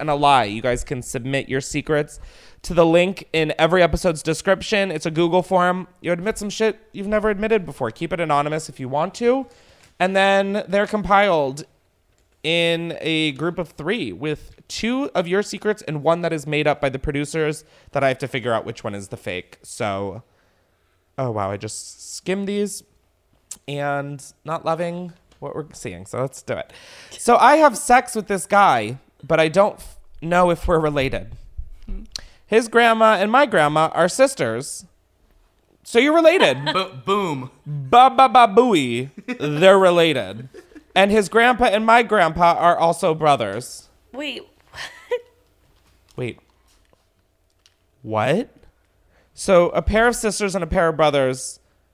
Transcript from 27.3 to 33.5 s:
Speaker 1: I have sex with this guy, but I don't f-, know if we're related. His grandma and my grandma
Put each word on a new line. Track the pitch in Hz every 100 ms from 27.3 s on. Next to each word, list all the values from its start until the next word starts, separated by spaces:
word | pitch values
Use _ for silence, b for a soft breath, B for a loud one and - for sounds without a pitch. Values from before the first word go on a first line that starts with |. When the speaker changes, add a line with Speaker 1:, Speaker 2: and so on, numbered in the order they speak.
| 240
Speaker 1:
I | 247 302
have | 302 202
sex | - 247 247
with | 220 196
this | 196 -
guy, | 202 196 127 107 131 _ _ 135
but | 160
I | 160
don't | 160 202 -
f-, | - - - -
know | 165 175 180
if | 170 -
we're | 165
related. | 156 147 131 104 95 - - - - - - - - - b b -
His | 214 233
grandma | 226 233 226 220
and | 208 208
my | 247
grandma | 285